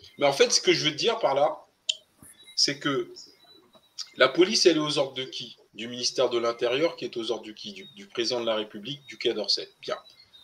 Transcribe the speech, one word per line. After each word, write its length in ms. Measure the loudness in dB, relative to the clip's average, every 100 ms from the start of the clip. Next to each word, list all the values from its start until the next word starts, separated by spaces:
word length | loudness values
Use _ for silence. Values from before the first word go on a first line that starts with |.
| -20 2
Mais 80 | 4
en 60 |
fait, 200 | 6 4
ce 80 | 4
que 120 | 4
je 120 | 2
veux 80 | 2
te 40 | 0
dire 220 | 0 2
par 160 | 2
là, 240 | 4 2 0 -12 _ -6 -6 _ _ -20 -20 -10 -2
c'est 220 | -2 0
que 340 | -2 -2 -4 -10 -20 _ _ _ _ _ _ -16 -8 0
la 120 | 2
police, 380 | 4 4 4 6
elle 100 | 4
est 40 |
aux 180 | 2 0
ordres 160 | -2
de 100 | -4
qui ? 320 | -10 -10 -14 -16 _
Du 140 | -14 -12
ministère 420 | -6 -4 0 0
de 80 | 2
l'Intérieur, 580 | 0 0 0 0 0 -2
qui 80 |
est 120 | -8 -6
aux 140 | -4
ordres 140 | -6
de 80 | -8
qui ? 200 | -16 -16
Du, 120 | -16 -18
du 120 | -20 -10
président 340 | -6 -4 -2
de 60 | -2
la 80 |
République, 500 | -2 -4 -10 -12 -12 -14
du 120 | -6
Quai 160 | -2
d'Orsay. 340 | -2 -2 -4 -4 _
Bien. 140 | -10 -10 -10 _ _ -20